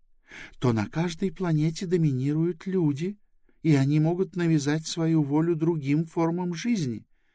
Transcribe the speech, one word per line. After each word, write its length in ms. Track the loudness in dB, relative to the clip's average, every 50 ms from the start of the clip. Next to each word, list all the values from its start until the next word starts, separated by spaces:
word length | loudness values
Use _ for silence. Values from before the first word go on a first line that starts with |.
| _ _ _ _ _ _ -20 -20 -18 -18 -8 0
то 140 | 0 2 2
на 160 | 2 0 -2
каждой 420 | -2 -2 -2 -2 -2 -4 -4 -4
планете 560 | -4 -4 -2 0 2 2 2 0 -2 -4 -2
доминируют 800 | 0 0 2 2 2 2 0 0 0 0 0 0 0 -2 -4 -6
люди, 500 | -4 0 2 2 2 0 0 -4 -6 -6 -8 _ _ _ _ _ _ _ _ 2
и 140 | 4 4
они 240 | 4 4 4 4 4
могут 340 | 2 2 2 0 -2 -4 -2
навязать 540 | -2 0 2 2 2 2 0 -2 -2 -4 -6
свою 340 | -4 -2 0 2 2 2 2
волю 320 | 2 2 2 2 0 0
другим 520 | 0 0 0 -2 -2 -2 0 0 0 0
формам 480 | -2 -2 -2 -2 0 0 -2 -4 -4 -6
жизни, 520 | -4 -2 -2 -2 0 -2 -4 -4 -6 -10 _ _ _ _ _